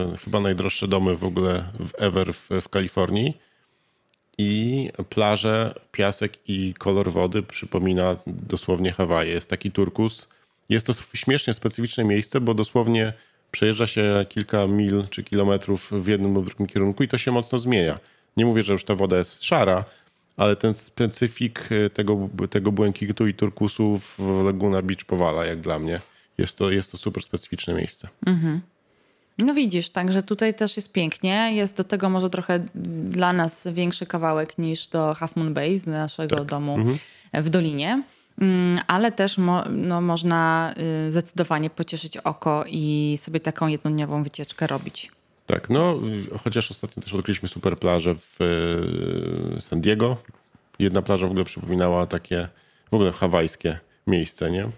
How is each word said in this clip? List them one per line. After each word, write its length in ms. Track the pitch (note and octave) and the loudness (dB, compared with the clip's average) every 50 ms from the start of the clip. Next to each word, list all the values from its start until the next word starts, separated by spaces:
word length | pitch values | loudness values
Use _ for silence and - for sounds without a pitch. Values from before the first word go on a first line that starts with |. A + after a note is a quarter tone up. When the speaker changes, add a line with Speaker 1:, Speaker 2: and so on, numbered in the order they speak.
| F#2 F2 F2 | 0 -2 -6
Speaker 1:
y, 40 | F2+ | -8
chyba 220 | - G2 G#2 G#2 | -6 -4 -2 0
najdroższe 480 | G2+ G2 F#2+ F2+ F#2 F#2+ - - G2+ G2 | 2 0 0 0 -2 -2 -4 -4 -2 0
domy 280 | G2+ F#2+ F#2+ F#2 F2+ | 2 2 2 2 0
w 80 | E2 F#2 | 0 -2
ogóle 400 | F#2 F2 F#2 F#2 F#2 F2+ F2+ F2+ F2+ G#2 - | -2 0 0 0 0 0 -2 -4 -6 -8 -10
w, 120 | F#2 E2 - - | -10 -10 -4 -2
ever 360 | G#2+ G2 E2+ F#2+ F#2 F2 E2+ | 0 2 2 2 0 -2 -4
w, 140 | - - - F#2+ F2+ | -8 -6 -4 -4 -4
w 60 | - - | -2 -2
Kalifornii. 680 | - G2 F#2+ F2+ - G2+ F#2 F2 F2+ G#2 A#2 D3 D3+ - _ _ _ _ _ _ _ _ _ _ _ _ _ _ _ _ _ _ _ - | -2 -2 -2 0 0 0 0 2 2 0 0 0 -2 -6 _ _ _ _ _ _ _ _ _ _ _ _ _ _ _ _ _ _ _ -2
I 520 | G#2 G#2 G#2 G#2+ A2+ A#2+ C3 C#3 C3 - - - F#2+ - | 0 0 0 0 0 0 -2 -2 -4 -6 -8 -10 -10 -4
plaże, 680 | - A2 G#2+ G#2 G#2+ G2+ - A2 A2 A2 A2+ A2 - - - _ | 0 2 4 4 4 2 2 2 2 2 0 -2 -4 -10 -16 _
piasek 400 | - - G2+ G2+ G2+ - G#2 G2+ - - _ - | -2 0 2 2 2 0 -4 -4 -6 -6 _ -4
i 260 | G2+ F#2+ F#2+ F#2+ F2+ - | -2 -2 -2 -2 -4 -2
kolor 340 | - G2 G2 G2 G2+ F#2 | 0 2 2 2 2 2
wody 300 | E2 F2 F2+ F2+ F2+ G#2+ | 2 2 2 2 0 -2
przypomina 760 | G2 - - - - F#2+ - F2+ F2+ F#2 F#2 F2+ F2+ F#2 F2+ F2 - | -4 -4 -8 -12 -8 -4 -2 0 2 2 2 2 2 2 0 -2 -6
dosłownie 680 | F2 F2 F2 - - - F2 - - F#2 F2 F#2 F#2 | -10 -10 -10 -8 -6 -6 -4 -2 0 0 0 0 0
Hawaje. 400 | F#2 - F#2+ E2+ E2+ E2 E2 E2 | 0 0 0 2 2 2 2 0
Jest 180 | E2+ E2+ - - | -2 -4 -4 -4
taki 200 | F#2+ - - G2+ | -6 -4 -4 -2
turkus. 580 | - - G2 F2 - - A2 A2 - - - - _ _ _ _ _ _ _ - | 0 0 0 2 2 0 0 -2 -2 -6 -16 -20 _ _ _ _ _ _ _ 0
Jest 180 | A2 A2+ A2 | 0 2 2
to 60 | - A#2 - | 0 -4 -4
sp-, 180 | - - - | -6 -10 -10
śmiesznie 360 | A2+ - - C3+ C#3+ - - | -4 0 0 0 0 0 -2
specyficzne 520 | A2 - - A2+ - - A#2 A2+ - - A2+ | -4 -2 -4 -4 -4 -4 -6 -4 -2 0 2
miejsce, 360 | G#2 G2+ G#2 G#2+ - - C3+ | 2 2 2 0 0 -2 0
bo 140 | B2 A#2 A2+ | 2 2 2
dosłownie 580 | G#2+ G#2+ - - B2+ A#2 A#2 A#2 A2+ A2 A2 A2 - _ _ _ _ _ _ | 0 0 0 2 2 2 4 4 2 2 0 -4 -8 _ _ _ _ _ _
przejeżdża 360 | - - G#2+ G#2+ A2 G#2+ A#2+ | -2 2 2 2 2 2 0
się 400 | G#2 - A2 G#2 G#2 G2+ G2+ G2 G2 | 0 2 2 2 4 4 2 0 0
kilka 380 | - A2 G2 - - G#2 G2 | -4 -6 -4 0 0 2 2
mil 380 | F#2+ G2+ G#2 G#2 G2 G2 G2+ G2 F#2+ | 2 2 2 2 2 2 0 0 -2
czy 140 | - - G2 | -6 -10 -6
kilometrów 640 | - G#2 G2+ G2 G2 G2+ F#2+ - - G2 F2+ - - | -2 0 2 4 4 2 2 0 -2 -2 -2 -4 -4
w 140 | G#2 G2+ F2+ G2 | -4 -2 0 2
jednym 260 | G#2+ G2 G2 G2+ G2 | 2 2 2 2 2
lub 100 | G2 F#2 | 0 0
drugim 200 | F#2 - - G2+ | -2 -4 -4 -4
kierunku 360 | F#2 - G2+ G2 G2+ G2 - | -2 0 2 2 2 2 0
i 60 | C#3 B2 | 0 0
to 100 | - A#2+ | -2 -2
się 120 | - C3 | 0 0
mocno 260 | B2 A#2+ A2+ - - B2 | 0 0 0 0 -2 -2
zmienia. 400 | A#2 B2 B2 G2+ E2+ D#2+ D2+ F#2 - _ _ _ _ _ - | 0 2 4 4 4 2 0 -4 -8 _ _ _ _ _ 0
Nie 100 | A2+ A2+ | 2 4
mówię, 160 | A#2+ A2+ A2 | 4 4 4
że 100 | G#2 G2 | 2 2
już 120 | G2+ F#2 - | 0 0 0
ta 100 | - G#2 | 0 0
woda 240 | F#2 G2 F#2 F#2 F2+ | 2 2 4 4 2
jest 260 | E2+ - - - - | 2 0 -4 -6 -2
szara, 400 | - F3+ D3+ A2+ F#2+ F#2 F#2 G2 - - _ _ _ _ _ _ _ _ | 0 2 4 4 4 4 2 0 -4 -12 _ _ _ _ _ _ _ _
ale 200 | - G2+ G#2 G2+ | 2 4 4 4
ten 180 | - - A2+ G#2+ | 4 2 0 0
specyfik, 960 | - - - - - A#2+ A2 A2 - B2 A2+ - - B2 A2+ A2+ - - - | 0 -6 -8 -4 -2 -2 0 0 -2 -2 -2 -2 -2 -4 -4 -4 -6 -6 -2
y, 180 | A2+ G#2+ G#2 G2+ | 0 2 2 2
tego, 380 | - - G#2+ G2+ G#2 G2+ G2 F#2+ - F#2+ F#2+ - | 0 0 0 2 2 0 0 -4 -4 -4 -2 0
tego 220 | - G#2+ F#2+ G#2 | 0 2 2 2
błękitu 540 | G2+ F#2+ G#2+ G#2 G2 - G#2+ G2+ G#2+ - A#2 | 2 4 2 2 2 0 -4 -4 0 2 2
i 80 | G#2 G2 | 2 2
turkusu 640 | - A2 G2+ - - G#2+ G2+ - - A2 G#2 G#2 G2 | 2 0 -2 0 0 0 0 2 2 2 2 2 0
w 440 | - - - - G2 F#2+ F#2+ F#2+ F#2+ | -2 -6 -8 -4 0 0 2 4 4
Laguna 380 | G2 G2 F#2+ G2 G2+ F#2+ F#2+ | 2 2 2 2 2 2 2
Beach 220 | F#2 F#2 F#2 - - | 0 -2 -4 -4 -4
powala, 420 | - - F2+ F2+ E2 D#2 E2 E2+ | -2 0 2 2 2 2 0 -2
jak 140 | E2+ E2+ D#2+ | -2 -4 -4
dla 180 | D#2+ E2+ D#2+ D#2 | -4 -4 -4 -2
mnie. 220 | D#2 D#2+ E2+ E2+ - - _ _ _ _ _ - | -2 -4 -4 -6 -6 -12 _ _ _ _ _ -2
Jest 200 | - - - - | -2 -2 -2 -2
to, 120 | F#2+ G2 | 0 0
jest 220 | F#2+ G2 F#2+ - | 0 0 -2 -4
to 40 | - - | -8 -8
super 240 | - G#2+ F#2 F#2 | -6 -6 -6 -8
specyficzne 520 | - - - E2+ - - - - - - E2+ | -8 -6 -8 -8 -8 -8 -10 -8 -4 -2 -2
miejsce. 340 | E2+ E2 - - - - - - - - | -2 -2 -4 -6 -10 -16 -18 -12 -4 0
Speaker 2:
Mhm. 340 | F#3 F#3 E3+ D#3+ E3 D3+ F3 F3+ _ _ _ _ _ _ _ _ _ _ _ _ _ _ - | 2 2 2 2 0 -2 -2 -6 _ _ _ _ _ _ _ _ _ _ _ _ _ _ 0
No 160 | A3 C4+ D4 | 2 2 4
widzisz, 360 | D4 C4+ G#3 F3+ F3 E3+ - | 4 2 2 2 0 -2 -2
także 320 | - F#3 F3+ F#3 F#3+ G3 | -2 -2 0 2 2 2
tutaj 320 | F#3+ G3 G#3 G3+ A3 A3 G#3+ | 0 0 0 0 0 0 0
też 220 | A3 G#3+ G#3 - | 0 -2 -2 -2
jest 160 | G#3+ G3+ - | -4 -6 -2
pięknie. 580 | - F#3+ E3+ D#3 - - - F#3 G3 G#3+ A3+ A3+ A3 | 0 0 0 0 -2 -2 0 0 2 2 2 2 2
Jest 220 | G#3 G3+ G3 - | 0 0 0 0
do 80 | - F#3 | -2 -2
tego 260 | - G#3 G3 F#3+ F#3+ | -2 -2 0 2 2
może 200 | F#3 F#3 F#3 F#3 | 2 2 0 0
trochę 280 | F3+ F3+ F3+ - F3+ F3 E3+ - - - F3 F3 E3 D#3+ D#3+ F#3+ | -2 -2 0 0 0 0 0 -4 -8 -8 -6 -6 -6 -4 -4 -2
dla 220 | - F3+ F3+ F3+ | 0 2 2 2
nas 360 | F3+ F3+ E3 E3 - - - F3+ | 4 2 2 0 0 -4 -4 -4
większy 340 | E3 F3+ F3+ F3 F3 - F3+ | -2 0 0 0 -2 -4 -6
kawałek 520 | - - E3+ E3 D#3+ D#3 D#3 D#3 D#3 - - | -6 -4 -2 0 0 0 0 -2 -4 -4 -4
niż 300 | E3 D#3+ D#3+ D#3+ - - | -2 -2 -2 -4 -6 -4
do 260 | - E3 D#3 D#3 D3+ | 0 0 0 0 0
Half 220 | - E3 D#3+ - | -2 -4 -4 -4
Moon 180 | E3+ D#3+ D#3+ D3+ | -2 -2 -2 0
Bay 240 | C#3+ C#3+ D#3+ F#3+ G3 | 0 0 0 0 0
z 80 | F#3 | -2
naszego 500 | E3 D#3 D#3 D#3 D3+ - - D#3+ D3+ - | -2 -4 -4 -4 -6 -6 -6 -4 -2 -2
Speaker 1:
Tak. 80 | D3 C#3+ | -2 -2
Speaker 2:
domu 300 | D3 D3 C#3+ D3 D3 C#3 | -2 -4 -4 -2 -2 0
Speaker 1:
Mhm. 240 | A#2+ A2 A#2+ C3 D3+ - - - - - _ - | 0 2 0 0 -2 -6 -14 -20 -20 -12 _ -4
Speaker 2:
w 160 | D#3 D3+ E3 | -2 0 2
Dolinie. 520 | D#3+ F#3 E3 D#3 D3 C#3 D3 F3+ A#3 C4+ C#4 - _ _ _ _ _ - | 2 2 2 0 0 -2 -2 -2 -2 -2 -4 -6 _ _ _ _ _ 0
Mm, 400 | G3 F#3+ F#3 F3+ F3+ F3+ F3 F3 - | 2 2 4 4 2 2 2 0 0
ale 260 | - F3 F#3+ A3+ A#3 | 2 2 2 2 2
też 260 | A3+ - G3 G3+ - G3 | 2 2 0 0 2 2
mo-, 260 | F#3 F3 F3+ F3+ - - | 2 2 2 2 0 -2
no, 300 | - - - F3+ F3 F3 | -2 -2 -2 -2 0 0
można, 760 | F3 F3 E3+ E3 E3+ F3 E3 E3 E3 D#3+ D#3+ E3 E3 D#3+ - - E3 E3 D#3+ D#3 D#3 D#3 | 0 0 0 0 2 2 2 4 4 4 4 2 0 -2 -4 -4 -4 -2 -2 -2 -2 0
y, 40 | |
zdecydowanie 580 | D#3 E3+ E3 - - E3+ E3+ D#3+ D#3+ D3+ D#3 D#3 | 0 0 -2 -2 -2 -2 0 0 0 0 0 -2
pocieszyć 460 | - - E3 - E3 D#3 - D#3 - | -4 -6 -6 -6 -6 -10 -10 -10 -10
oko 480 | - - - D3+ - - D#3+ D3+ D3+ D3+ - | -6 -4 -4 -4 -2 0 0 0 0 -2 -4
i 460 | D#3+ E3 D3+ D3+ D3+ D3+ D3+ D3 D3 C#3+ | -4 -2 0 0 0 0 0 0 -2 -4
sobie 200 | - - D#3+ D#3+ | -4 -4 -4 -4
taką 260 | D#3+ D#3+ D#3 - E3 D#3 | -2 -4 -4 -2 -2 -2
jednodniową 540 | D3+ D3+ - D#3 D3+ D3+ D3 C#3+ D3 D3 | -2 -2 -2 -2 -2 -2 -2 -2 -2 -4
wycieczkę 440 | D3 - - - D3 - - - E3 | -4 -4 -8 -10 -12 -10 -6 -4 -4
robić. 440 | D3+ C#3+ C3+ - D3 - - - - _ _ _ _ _ _ _ | -2 -2 -4 -6 -10 -12 -14 -16 -18 _ _ _ _ _ _ _
Speaker 1:
Tak, 240 | - - - - - | -2 -2 -2 0 0
no, 260 | A#2+ D3 E3+ F3+ E3 | 2 2 2 2 0
w-, 420 | C3 A2+ A2 G#2+ G2+ G2 - - G#2+ | 0 -2 -4 -4 -6 -6 -8 -8 -6
chociaż 320 | - A#2+ G#2+ A#2 G#2+ - | -4 -2 0 -2 -2 -2
ostatnio 320 | - - - A2 - - | -6 -10 -12 -12 -10 -12
też 120 | - - G2+ | -10 -6 -4
odkryliśmy 340 | F#2+ F2+ - G2+ - - F2+ | -2 0 -2 -2 -2 -4 -8
super 300 | - F2 - F#2+ F2 - | -4 -2 0 0 0 2
plaże 360 | - F2 F2 F2 E2 F2+ E2+ | 2 2 2 4 2 2 0
w, 220 | D#2+ - - - - F2 F2 E2+ E2 E2 E2+ E2+ E2+ E2 E2 E2 - - E2+ F2 E2+ - E2+ - G1+ G1+ G1+ G1+ | -2 -4 -10 -4 -2 0 2 2 2 0 0 0 0 0 -2 -2 -2 -2 -4 -4 -4 -4 -4 -4 -4 -4 -4 -6
y, 40 | G1+ | -6
San 200 | - - - E2+ | -6 -4 -2 0
Diego. 360 | E2+ G2+ G#2+ G#2+ A2+ A#2+ B2+ A#2 - - - _ _ _ _ _ _ _ _ - | 2 4 4 4 4 2 0 -2 -8 -14 -20 _ _ _ _ _ _ _ _ 0
Jedna 240 | G2 G2 F2+ G2 | 2 2 2 2
plaża 240 | F#2+ - G2+ F#2 F#2 | 2 2 2 2 2
w 40 | F2+ | 0
ogóle 140 | F#2+ F#2+ F2+ | 0 0 -2
przypominała 600 | - - - F2 E2+ F2+ F2+ F2+ F2+ F2 F2 F2 | -2 -6 -8 -4 -2 2 2 4 4 4 2 0
takie, 420 | E2+ - E2+ - - F#2 F2 F2 F2 - _ _ _ _ _ _ - | 0 -2 -6 -4 -4 -4 -4 -4 -4 -10 _ _ _ _ _ _ 0
w 40 | - | 2
ogóle 180 | G#2+ G2+ F2+ | 4 4 4
hawajskie 640 | F2 - F#2+ F2+ F2 F2 E2 D#2+ - - - E2 D#2 E2 - _ _ _ - | 2 0 0 2 4 2 2 0 -2 -4 -4 -4 -4 -6 -10 _ _ _ -2
miejsce, 440 | - F#2+ F2 D#2+ - - - F2+ E2 | 0 2 2 0 -2 -4 -4 -2 -2
nie? 180 | F2 F#2 G2+ A2+ A2+ | -2 -2 -4 -6 -8